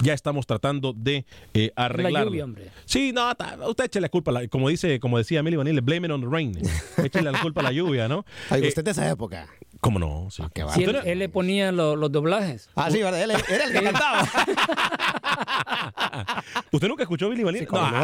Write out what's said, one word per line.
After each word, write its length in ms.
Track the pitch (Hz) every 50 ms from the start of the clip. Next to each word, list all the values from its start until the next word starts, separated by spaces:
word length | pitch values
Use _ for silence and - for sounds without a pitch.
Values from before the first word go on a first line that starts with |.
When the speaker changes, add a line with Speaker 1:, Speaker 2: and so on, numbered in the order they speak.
Speaker 1:
Ya 120 | 120 147 151
estamos 340 | 131 - 147 143 143 127
tratando 460 | - 120 107 - 139 143 139 127 131 113
de, 300 | 110 113 139 143 139 123 - - - - - -
eh, 200 | 107 110 110 -
arreglarlo. 440 | - 123 123 - - 180 180 - -
Speaker 2:
La 40 | -
lluvia, 200 | 208 185 156 143
hombre. 240 | 127 107 101 95 95 - - -
Speaker 1:
Sí, 260 | - - 254 277 262
no, 240 | 240 247 240 240 240
ta-, 220 | - - - - 160 -
usted 160 | - 233 - 254
échele 200 | 240 - 202 175
la 60 | 143
culpa, 220 | - 175 156 151
a 40 | 123
la, 120 | 123 120
como 220 | 107 - 131 131 139
dice, 280 | 170 165 - 175 135 117
como 160 | - 123 120
decía 260 | 117 110 - 165 151 147
Milly 140 | 165 170
Vanilli, 240 | 151 135 151 160 135
"Blame 260 | 117 131 160 175 180
it 40 | 165 147
on 80 | 139
the 60 | 123 120
rain". 240 | 151 165 156 117 95
Speaker 3:
<laughs> 480 | 82 - 90 80 78 - - - - 156
Speaker 1:
Échele 300 | 135 - 190 165 143 135
la 80 | 190
culpa 180 | 175 170 147 -
a 40 | 143
la 80 | 127 127
lluvia, 340 | 156 180 170 139 120 110
¿no? 160 | 117 147 196 - - - - - -
Speaker 3:
Ay, 140 | - 139 -
Speaker 1:
Eh, 40 | 151
Speaker 3:
usted 100 | - 160
es 60 | 156
de 60 | 214
esa 180 | 185 151 151 156
época. 380 | 160 - 113 92 92 85 78 - - - - - - -
Speaker 1:
¿Cómo 180 | - 123 104 92
no? 300 | 85 76 73 78 90 98
Sí. 100 | - - 80
Speaker 3:
Ah, 40 | 78 -
qué 80 | 90 78 73 76
Speaker 2:
Sí, 100 | 175 180
él, 100 | 190 240
Speaker 3:
bárbaro. 180 | 277 - 175
Speaker 2:
él 80 | 175 185
le 80 | 196
ponía 460 | 180 - 185 180 185 196 202 196 190 185
lo-, 240 | 175 160 151 151
los 160 | 151 156 147 143
doblajes. 560 | 151 147 165 190 220 202 170 127 104 - - _
Speaker 3:
Ah, 140 | - 147 160
sí, 100 | 160 220 208
¿verdad? 200 | 185 185 165 196
Él 80 | 220 208 175 - -
era 160 | 185 240 302
el 80 | 262 233
que 80 | 214 196
Speaker 2:
<laughs> 0 |
Speaker 3:
cantaba. 400 | 202 196 262 294 285 269 277 233
Speaker 1:
<laughs> 60 | - - - - - 359 - 403 359 302 - - - - - 349 - - 262 - 285 277 285 - - 269 269 - - 247 240 196 120 - - 233 - - 131 98 - 240 226 - - - 240 - -
¿Usted 160 | - 143 170
nunca 160 | 214 294 311 247
escuchó 220 | 170 170 143 180
a 40 | 208
Billy 140 | 247 233 220
Vanilli? 220 | 175 175 180 165
Speaker 3:
Sí, 20 |
cómo 140 | - - 185
Speaker 1:
No, 60 | 165
a 40 | 135 123 127